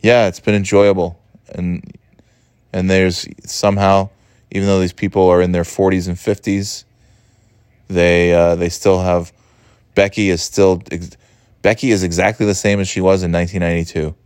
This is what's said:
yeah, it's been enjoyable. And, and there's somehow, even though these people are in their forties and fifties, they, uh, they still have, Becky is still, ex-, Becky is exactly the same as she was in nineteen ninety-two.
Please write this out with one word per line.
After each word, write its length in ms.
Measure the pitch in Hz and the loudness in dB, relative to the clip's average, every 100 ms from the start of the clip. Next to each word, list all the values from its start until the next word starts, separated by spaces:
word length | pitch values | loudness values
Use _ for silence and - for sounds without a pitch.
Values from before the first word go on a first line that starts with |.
yeah, 260 | 110 120 104 | 4 4 2
it's 140 | 87 | -2
been 140 | - 104 | -2 -2
enjoyable. 640 | 95 101 101 95 87 85 _ _ _ | 2 4 4 2 -2 -6 _ _ _
And, 440 | - 87 87 - - _ _ _ _ _ _ _ | -10 -6 -6 -10 -20 _ _ _ _ _ _ _
and 160 | - 92 | -4 0
there's 380 | 95 92 87 - - - | 2 2 -2 -10 -18 -14
somehow, 640 | - 104 98 98 98 98 _ _ _ _ | -4 -2 0 2 2 0 _ _ _ _
even 160 | 95 98 | -4 0
though 120 | 95 | 0
these 140 | 92 | 0
people 340 | - 101 98 92 | -4 -4 2 4
are 140 | 87 | 4
in 100 | 90 | 2
their 120 | 87 | 0
forties 440 | 85 - 95 95 90 | -4 -2 0 0 -4
and 100 | 87 | -8
fifties, 680 | - 101 - 101 98 - - _ _ _ _ _ _ _ _ _ _ | -4 -4 -4 -4 -6 -12 -18 _ _ _ _ _ _ _ _ _ _
they, 460 | 90 87 87 87 | 0 2 4 4
uh, 220 | 85 85 85 | 4 2 2
they 140 | 87 | -2
still 300 | - 104 92 | -2 0 0
have, 320 | 92 87 85 _ _ _ _ _ _ | 2 -2 -4 _ _ _ _ _ _
Becky 360 | - 98 101 101 | 0 0 0 0
is 120 | 85 | 0
still, 400 | - - 98 90 - | -4 2 2 2 -4
ex-, 260 | 85 85 - _ _ _ _ | -12 -12 -18 _ _ _ _
Becky 300 | 98 113 135 | -2 0 0
is 120 | 107 | 0
exactly 420 | 92 82 92 110 104 | -2 0 -2 0 -2
the 100 | 95 | -2
same 240 | 107 101 | -2 -2
as 80 | 95 | -2
she 140 | - | -2
was 200 | 92 95 | 2 2
in 100 | 90 | 0
nineteen 280 | 85 87 90 | -2 -2 -4
ninety-two. 560 | 85 85 82 80 78 78 | -2 -2 -4 -6 -8 -10